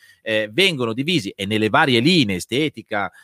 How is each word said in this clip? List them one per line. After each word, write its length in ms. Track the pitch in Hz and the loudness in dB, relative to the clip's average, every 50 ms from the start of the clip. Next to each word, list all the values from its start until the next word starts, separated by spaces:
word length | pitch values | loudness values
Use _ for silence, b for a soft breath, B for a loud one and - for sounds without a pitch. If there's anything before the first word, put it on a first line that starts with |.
| b b b b | b b b b
eh, 260 | b 110 110 107 107 107 | b -2 -2 -2 -2 -2
vengono 400 | 107 156 196 190 160 127 123 113 | 0 0 2 2 0 -2 -4 -4
divisi 380 | 110 123 139 170 185 135 92 98 | -4 -4 -2 -2 -2 -2 -2 -6
e 140 | - - 98 | -8 -8 -4
nelle 220 | 98 110 107 110 107 | -2 0 0 2 2
varie 320 | 110 147 160 143 120 117 | 4 4 4 4 4 4
linee, 360 | 123 165 185 165 123 101 95 | 4 4 4 4 2 2 -2
estetica, 760 | 87 - - 117 139 156 143 - 113 - - 110 101 98 87 b b | -4 -6 -4 -4 -2 -2 -4 -6 -10 -10 -8 -6 -6 -6 -6 b b